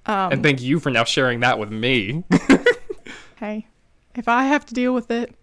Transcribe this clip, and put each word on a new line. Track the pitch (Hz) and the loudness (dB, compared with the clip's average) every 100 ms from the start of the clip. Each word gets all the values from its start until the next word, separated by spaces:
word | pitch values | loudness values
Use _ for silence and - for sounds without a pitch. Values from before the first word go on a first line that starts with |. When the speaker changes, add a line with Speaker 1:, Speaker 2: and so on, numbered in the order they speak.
| - | -6
Speaker 1:
Um, | 196 185 | -4 -2
Speaker 2:
And | 135 | 0
thank | 147 135 | 0 0
you | 127 151 | 0 -2
for | 143 | 0
now | 117 | 0
sharing | 117 143 127 117 | 0 2 0 2
that | 123 110 | 0 0
with | 104 | -4
me. | 110 123 127 98 156 - | -4 0 0 0 -6 0
<laughs> | 180 - - 480 - - - - - - - | 2 4 4 4 0 -4 -16 -18 -20 -20 -12
Speaker 1:
Hey, | 214 214 - _ _ _ _ 247 | -10 -10 -12 _ _ _ _ -6
if | 233 | 0
I | 240 269 | 0 2
have | 285 - | 0 -2
to | |
deal | 240 247 254 | -2 0 -2
with | - | -2
it, | 233 233 - | -4 -6 -10